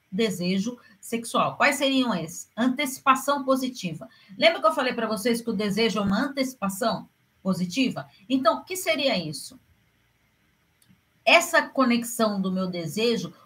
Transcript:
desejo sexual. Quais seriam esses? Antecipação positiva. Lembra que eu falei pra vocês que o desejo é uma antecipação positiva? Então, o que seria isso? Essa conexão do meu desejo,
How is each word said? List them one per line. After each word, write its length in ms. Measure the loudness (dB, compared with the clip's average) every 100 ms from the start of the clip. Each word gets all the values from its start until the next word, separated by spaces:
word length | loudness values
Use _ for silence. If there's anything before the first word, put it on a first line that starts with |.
| _
desejo 680 | -2 -2 0 0 0 -2 -6 -14 _
sexual. 560 | -8 -8 -2 0 0 2
Quais 200 | 2 2
seriam 380 | 2 2 0
esses? 340 | -2 -4 -10 -12 -2
Antecipação 880 | 0 0 -2 -2 0 2 2 0
positiva. 640 | 2 0 0 -6 -8 -8 -14 _ -16 2
Lembra 220 | 2 4
que 60 | 2
eu 60 |
falei 220 | 2 -2
pra 120 | -2 -2
vocês 340 | -2 0 0
que 100 | 0
o 60 | -2
desejo 420 | 0 2 0 2
é 40 |
uma 160 | 0 0
antecipação 920 | 0 -2 -4 -2 -6 -2 -2 -2 -8 _ _ _
positiva? 640 | -2 0 0 0 -2 -2 -10 _ -2
Então, 300 | 0 2 0
o 60 |
que 120 | -2 -6
seria 420 | -2 0 0 0
isso? 400 | -4 -8 -12 -18 _ _ _ _ _ _ _ _ _ _ _ _ _ _ _ _
Essa 380 | 4 6 6 2
conexão 760 | 2 2 2 2 -2 0 0 0
do 100 | -2
meu 180 | -2 -4
desejo, 680 | -4 -6 0 0 0 -4 -12